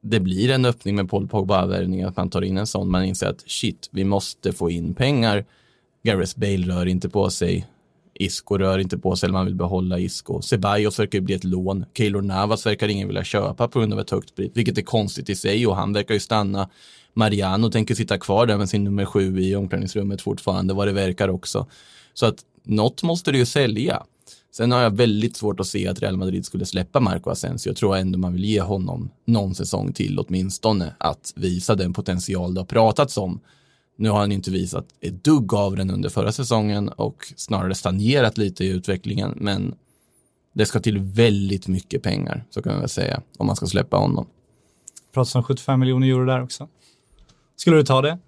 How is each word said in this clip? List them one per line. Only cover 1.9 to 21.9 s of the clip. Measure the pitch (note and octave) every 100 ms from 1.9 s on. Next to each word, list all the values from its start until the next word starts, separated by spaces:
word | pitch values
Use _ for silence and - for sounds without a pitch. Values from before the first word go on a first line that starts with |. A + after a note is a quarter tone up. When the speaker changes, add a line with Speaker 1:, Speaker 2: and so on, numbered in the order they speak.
| F#2
Speaker 1:
att | F#2 F2+
man | F#2+
tar | F#2
in | F#2+ F#2+
en | G#2+
sån. | G2+ F#2+
Man | F#2
inser | F#2+ - G2
att | F#2 -
shit, | - A2+ - -
vi | -
måste | F#2+ G2 - - F#2
få | F2+ F2
in | E2+ E2+
pengar. | F2+ B2 C#3+ A2+ G2+ - _ _ _ _ _
Gareth | A#2 G2 F2 -
Bale | G#2 G2 F2+
rör | F2+ F2+
inte | F#2 F2+
på | G#2 G2
sig. | - F2+ F2+ F#2 _ _ _ _
Isco | - F#2+ - - G2+
rör | F#2+ F#2+
inte | F#2 F#2
på | F#2+ F#2
sig, | F#2
eller | F#2
man | F#2
vill |
behålla | F#2 F2+ F#2 F#2 F2+
Isco. | F#2 - - -
Ceballos | - A2+ G2+ G#2 G#2+ G#2
verkar | G#2 G#2
ju |
bli | F#2
ett | F#2
lån. | F#2 F#2 F#2 G2 F2
Keylor | - G#2+ G2+
Navas | G2 F#2 G#2 A2 -
verkar | G#2 G#2+
ingen | G2+ G2
vilja | G2
köpa | F#2 G#2 G2 - A#2
på | B2+
grund | A2
av | G2+
ett | G2+
högt | - - -
pris, | G2
vilket | - A2 F#2+
är |
konstigt | F#2 A#2 G2+ - -
i |
sig, | G2 G#2 G#2 A#2
och | G2
han | F#2+
verkar | G#2 G2+
ju | G#2+
stanna. | - A2 G2+ G2 F#2 _ - - _
Mariano | - A2 G2+ F#2+ F#2+ A2+
tänker | A#2 G#2
sitta | G#2 F2 G2
kvar | - G2+ A#2+
där | G#2
med | G2
sin | G#2
nummer | G2+ G2+
sju | G2 G#2 F#2+ F#2+
i | F#2 G2+
omklädningsrummet | F#2+ F#2+ G2 G#2+ G2 G2
fortfarande, | - G2 - F#2 F#2
vad | F#2+ G2+
det |
verkar | G2 F#2+ F2+ G2
också. | F#2 - G2+ - - -